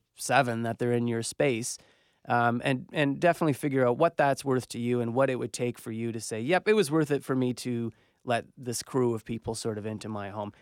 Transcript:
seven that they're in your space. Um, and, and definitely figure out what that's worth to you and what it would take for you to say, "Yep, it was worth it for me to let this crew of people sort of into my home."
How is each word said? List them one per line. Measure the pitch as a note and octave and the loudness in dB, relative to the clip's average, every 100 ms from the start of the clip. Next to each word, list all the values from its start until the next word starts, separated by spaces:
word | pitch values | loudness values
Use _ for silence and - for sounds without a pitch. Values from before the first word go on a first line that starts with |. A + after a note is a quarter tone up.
| _ | _
seven | - - B2 A#2+ A2+ | -12 2 2 4 0
that | A#2 A2+ | -2 0
they're | A#2+ | 0
in | A#2+ A#2+ | 2 2
your | A2+ | -2
space. | A2 - D3 A2+ B2+ - - _ _ _ - | -4 0 0 0 -4 -10 -14 _ _ _ -2
Um, | A#2+ A#2+ A#2 | 2 2 2
and, | C#3 C3 - | 0 -2 -2
and | - C#3+ C#3 | 0 0 4
definitely | F3 E3 E3 | 2 4 2
figure | C3 D#3 C3 B2 | 0 0 2 2
out | A#2+ | 4
what | E3 - | 2 4
that's | C#3+ C3+ | 2 2
worth | C3+ B2+ - | 0 0 0
to | A#2+ | -4
you | A#2+ B2 | -2 0
and | A#2 | 0
what | A#2 C3+ | 2 2
it | B2 | 0
would | A#2+ | -4
take | - B2 A#2 | -4 -4 -4
for | B2 | -8
you | A2 A#2 | -6 -6
to | A2+ | -6
say, | - A2 | -6 -6
"Yep, | B2 F3+ G#3 | 0 0 4
it | |
was | G#3+ C#3+ | 2 4
worth | D#3+ D3 | 2 2
it | C#3 | 0
for | - C3 | 0 0
me | B2+ | 0
to | B2 B2 A#2+ A#2 - _ _ | -2 -4 -4 -4 -8 _ _
let | B2 A#2 - - | -2 -2 -2 -10
this | B2 A2+ | -8 -6
crew | - C3+ B2 | -4 0 2
of | A2+ | 0
people | - A2+ - | -4 -6 -6
sort | A2 A#2 G#2+ | -6 -4 -4
of | G#2+ | -6
into | G#2+ G#2+ | -6 -8
my | G#2+ G2+ | -8 -8
home." | G#2 G2+ - | -8 -8 -10